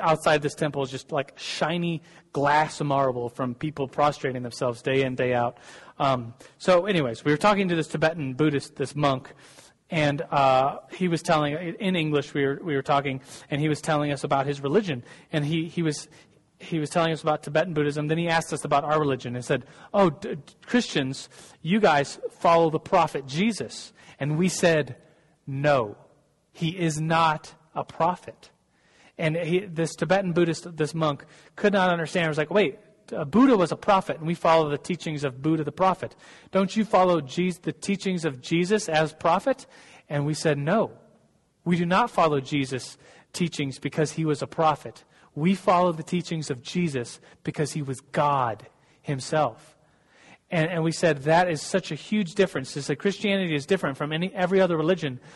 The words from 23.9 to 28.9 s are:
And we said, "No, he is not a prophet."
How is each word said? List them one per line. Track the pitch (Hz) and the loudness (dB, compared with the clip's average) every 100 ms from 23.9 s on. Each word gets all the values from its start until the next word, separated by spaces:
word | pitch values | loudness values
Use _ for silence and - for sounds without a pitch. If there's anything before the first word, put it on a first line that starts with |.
| - - - | -20 -20 -8
And | 139 156 | -4 0
we | 185 | 0
said, | - 175 156 127 - _ _ _ _ - | 2 4 4 0 -8 _ _ _ _ -10
"No, | 135 147 139 107 - - _ _ _ _ | -2 2 2 0 -6 -20 _ _ _ _
he | - 165 | -6 -6
is | 185 165 151 | -2 -2 -2
not | 160 165 165 156 - - _ | 0 2 2 0 -6 -20 _
a | - | -10
prophet." | - - 170 180 - - - _ _ _ _ | -10 -2 -2 -2 -10 -20 -20 _ _ _ _